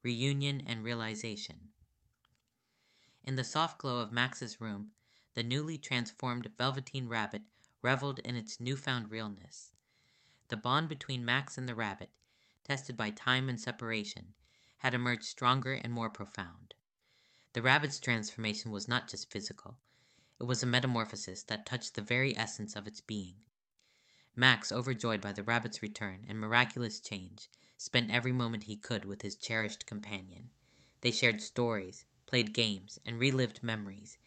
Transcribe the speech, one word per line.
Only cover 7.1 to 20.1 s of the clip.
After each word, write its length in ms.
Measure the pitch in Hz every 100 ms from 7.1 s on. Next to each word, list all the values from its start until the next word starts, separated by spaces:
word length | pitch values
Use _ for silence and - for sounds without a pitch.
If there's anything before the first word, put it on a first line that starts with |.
| 113 104 107 - _ _ _
reveled 380 | 123 131 139 131
in 180 | - 123
its 240 | 110 -
newfound 500 | 120 135 139 123 107
realness. 600 | 110 110 95 87 - - _ _ _ _ _ _ _ _
The 80 | 107
bond 320 | 120 143 160
between 380 | 147 - 127 120
Max 320 | 127 143 -
and 100 | 127
the 80 | 113
rabbit, 360 | 107 95 - _ _ _ _ _
tested 320 | - 135 135 117
by 140 | 107
time 400 | 107 - 127 131
and 100 | 120
separation, 680 | 123 113 117 110 104 - 90 - _ _ _ _
had 160 | 131
emerged 320 | 123 123 120 -
stronger 480 | - 123 131 127
and 180 | 135 117
more 180 | 117 113
profound. 640 | - 101 - 87 87 - - _ _ _ _ _ _ _
The 100 | 120
rabbit's 380 | 123 143 147 -
transformation 720 | - 113 107 - 110 104 113
was 160 | 104 101
not 220 | 123 -
just 200 | - -
physical. 500 | 104 107 101 - 120 _ _ _